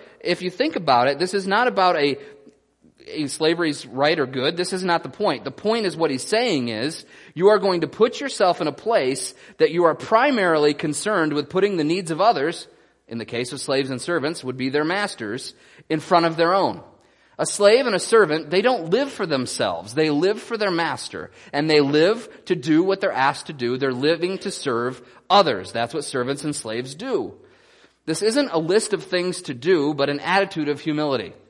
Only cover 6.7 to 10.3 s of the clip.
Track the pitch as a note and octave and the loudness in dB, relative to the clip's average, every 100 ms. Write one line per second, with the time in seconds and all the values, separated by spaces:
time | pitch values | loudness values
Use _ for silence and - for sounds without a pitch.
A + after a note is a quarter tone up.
6.7 | A2 C#3+ - - - - D3+ G3 G#3 F#3+ | -4 -4 -6 -14 -20 -14 2 4 4 2
7.7 | F3+ D3+ - A#3+ - C4+ - F#3 E3+ D#3 | 0 -2 2 0 0 -6 0 2 2 -2
8.7 | - A3 A3 C3 C3+ - - - - D#3 | -4 0 2 2 -2 -6 -12 -12 0 2
9.7 | E3+ E3+ D3 - A3 D4 | 4 2 2 2 4 4